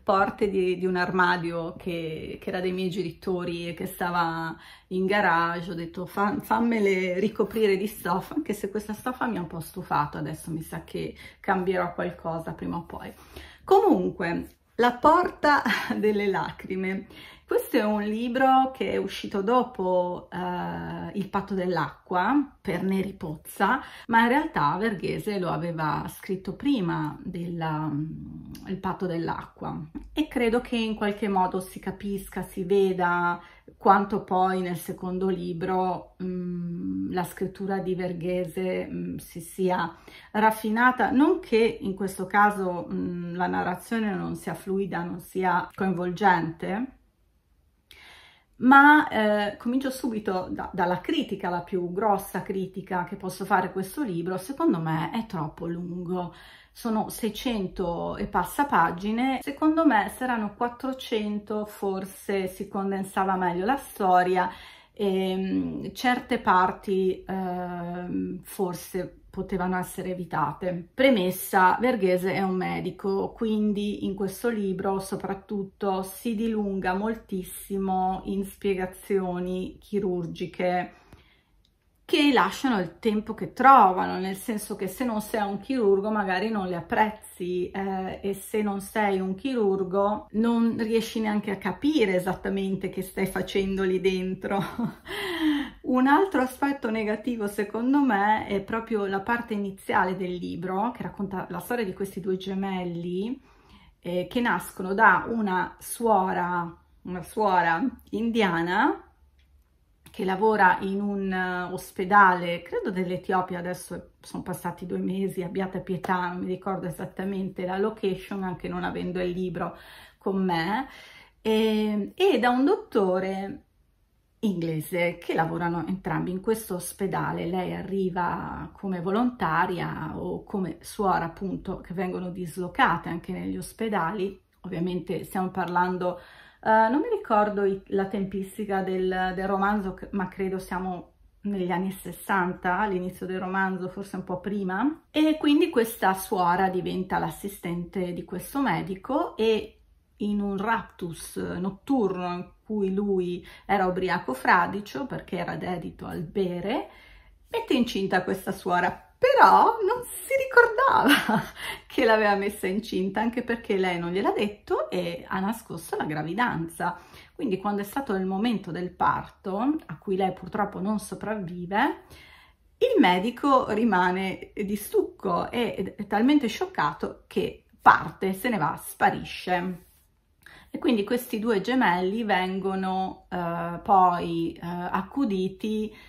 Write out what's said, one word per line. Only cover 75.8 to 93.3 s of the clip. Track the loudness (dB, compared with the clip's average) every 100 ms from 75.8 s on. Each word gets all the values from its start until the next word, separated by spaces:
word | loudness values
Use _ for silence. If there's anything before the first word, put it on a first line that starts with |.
| -2 -2
si | -4 -6 -4
dilunga | -2 0 0 -2 -2 0
moltissimo | 0 -2 -4 -6 -6 -6 -12 -6 -4 0 0 0 -2
in | -4 -4 -6
spiegazioni | -4 -2 -2 -4 -6 -2 0 0 -2 -4 -4 -6 -10
chirurgiche | -6 -2 0 -2 -4 -6 -8 -2 0 0 -2 -10 _ -20 _ _ _ _ _ _ _ _ 0
che | 4 6
lasciano | 6 4 0 0 0
il | -2 -2
tempo | 0 0 -2
che | -6 -6
trovano, | 6 10 10 10 6 0 -2
nel | -4 -6
senso | -6 -6 -6 -6
che | -6
se | -4
non | -2 -2
sei | -2 -2
un | -2 -4
chirurgo | -2 2 4 4 4
magari | 0 0 0 0
non | -2 -2
le | -4
apprezzi, | 0 2 2 0 -14 -10 -4 -4 -4
eh, | -4 -4 -4 -6 -6
e | -6
se | -6 -4 -2
non | -2 -4
sei | -4 -2 0 0
un | -2
chirurgo | -4 -2 0 2 0 0 0 0 -2 -4
non | 0 2 4 2 0
riesci | 0 0 0 -2
neanche | 0 -2 -2
a | -4
capire | -4 0 2 4 4
esattamente | 2 0 -2 -2 -2 -2 -2 -4
che | -6
stai | -6 -4
facendo | -2